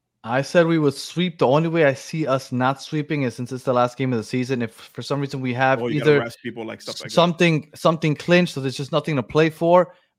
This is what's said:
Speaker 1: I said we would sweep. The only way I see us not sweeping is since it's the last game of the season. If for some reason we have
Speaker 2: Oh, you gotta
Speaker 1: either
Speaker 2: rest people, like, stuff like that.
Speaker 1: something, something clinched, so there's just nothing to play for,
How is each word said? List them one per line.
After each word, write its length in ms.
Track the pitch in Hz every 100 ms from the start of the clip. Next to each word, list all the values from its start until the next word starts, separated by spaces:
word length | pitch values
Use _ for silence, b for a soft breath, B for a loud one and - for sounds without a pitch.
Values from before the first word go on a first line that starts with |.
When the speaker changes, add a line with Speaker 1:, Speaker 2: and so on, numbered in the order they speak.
| _ _ 113
Speaker 1:
I 140 | 127
said 260 | 139 180 165
we 120 | 165
would 160 | 147
sweep. 440 | 139 - - 180 -
The 80 | 123
only 220 | 143 165
way 160 | 165
I 80 | 147
see 340 | 135 - 165 143
us 240 | 131 -
not 300 | 123 127 135
sweeping 420 | - 156 143 151
is 100 | 131
since 180 | - 123
it's 120 | 127
the 100 | 131
last 240 | 123 123 -
game 120 | 131
of 40 | 120
the 60 |
season. 380 | 107 127 123 131
If 100 | 113
for 300 | - - -
some 180 | 120 143
reason 220 | 139 139
we 100 | 131
have 300 | 123 131 131
Speaker 2:
Oh, 60 | 120
you 120 | 147
gotta 120 | 151
Speaker 1:
either 80 | 147
Speaker 2:
rest 180 | 117 -
people, 240 | 123 110 110
like, 140 | 110
stuff 200 | - 113
like 100 | -
that. 40 |
Speaker 1:
something, 560 | 170 170 165 175 156 -
something 400 | - 175 165 160
clinched, 400 | 143 - 175 175
so 80 | -
there's 140 | 135 127
just 140 | 139
nothing 260 | 160 147 147
to 60 |
play 280 | 113 151 160
for, 440 | 156 170 180 175 B B